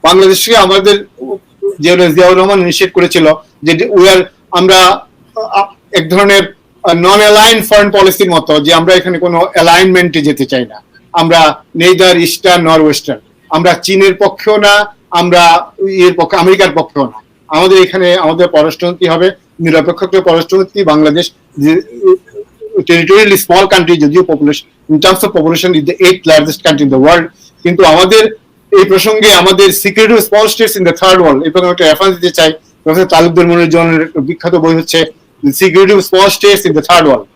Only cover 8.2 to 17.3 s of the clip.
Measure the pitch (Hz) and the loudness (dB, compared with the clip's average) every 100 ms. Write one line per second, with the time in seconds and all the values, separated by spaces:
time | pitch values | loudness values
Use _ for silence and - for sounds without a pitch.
8.2 | 190 165 - 151 143 165 170 185 180 170 | -2 -2 0 -2 0 0 2 0 0 -4
9.2 | 175 170 180 175 170 175 190 180 175 156 | -4 -2 -2 0 2 2 2 0 0 -2
10.2 | 147 143 135 131 117 - _ _ _ 170 | -4 -4 -4 -4 -6 -14 _ _ _ -4
11.2 | 165 165 156 147 _ 165 175 185 185 175 | 0 2 2 -2 _ -2 0 2 2 2
12.2 | 170 - 190 175 165 160 156 143 - 113 | -2 -2 0 0 2 2 0 -2 -6 -12
13.2 | _ _ _ 160 165 165 - 190 196 185 | _ _ _ -2 0 -2 -2 0 0 0
14.2 | 196 - - 214 208 202 208 _ _ 175 | -2 -2 -2 0 2 0 0 _ _ -4
15.2 | 180 175 170 170 175 - 196 190 180 170 | 0 2 2 2 -2 -8 -6 0 0 0
16.2 | 165 185 175 190 190 147 - 147 127 - | -4 0 0 2 0 -2 -6 -6 -6 -8
17.2 | _ | _